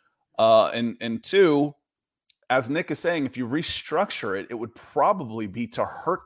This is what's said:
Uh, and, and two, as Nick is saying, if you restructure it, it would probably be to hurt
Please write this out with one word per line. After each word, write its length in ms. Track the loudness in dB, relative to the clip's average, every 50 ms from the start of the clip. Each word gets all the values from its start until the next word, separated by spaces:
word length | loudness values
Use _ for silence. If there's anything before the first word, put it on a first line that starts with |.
| _ _ _ _ _ _ _ 2
Uh, 280 | 4 6 8 6 6 4 0
and, 220 | -2 -4 -4 -4 -6
and 200 | -8 -6 -6 -6
two, 540 | -6 0 4 6 6 6 6 4 2 0 -2 _ _ _ _ _ _ _ _ _ _ _ _ _ _ 0
as 200 | 0 0 0 0
Nick 220 | -4 -4 -2 -4
is 80 | -6 -4
saying, 260 | -2 -2 -2 -2 -2
if 100 | -4 -4
you 120 | -6 -6 -4
restructure 920 | -4 -4 -4 -4 -6 -8 -8 -4 -2 -2 -2 -2 -4 -8 -6 -6 -6 -6
it, 80 | -6 -8
it 60 | -8
would 180 | -10 -10 -10 _
probably 720 | -18 -20 -8 0 2 2 2 2 0 -4 -8 -8 -8 -8 -8
be 200 | -6 -8 -8 -8
to 160 | -4 -4 -6
hurt 380 | -4 -6 -8 -4 -4 -4 -4 -4